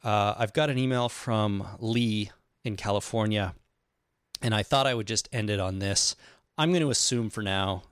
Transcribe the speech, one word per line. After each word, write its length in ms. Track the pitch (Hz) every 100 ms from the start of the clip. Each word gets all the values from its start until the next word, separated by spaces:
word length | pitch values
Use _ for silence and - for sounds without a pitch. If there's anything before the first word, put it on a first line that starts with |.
Uh, 320 | 113 104 104 -
I've 140 | 113
got 180 | - 151
an 80 | 127
email 300 | 131 123 120
from 580 | - - 110 107 101 95 104
Lee 520 | 113 117 117 107 101 - _ _
in 120 | 117 101
California, 800 | 107 101 - 113 107 107 92 - _ _ _ _ _ _ _ -
and 120 | 120
I 80 | 107
thought 240 | 95 139 135
I 80 |
would 120 | 120 104
just 220 | 110 -
end 180 | 123 107
it 100 | 101
on 180 | 92 95
this. 360 | 98 98 - - - - _ -
I'm 160 | 160
gonna 160 | 180 147
assume 420 | 117 - 120 110
for 120 | -
now 400 | 101 95 98 92 -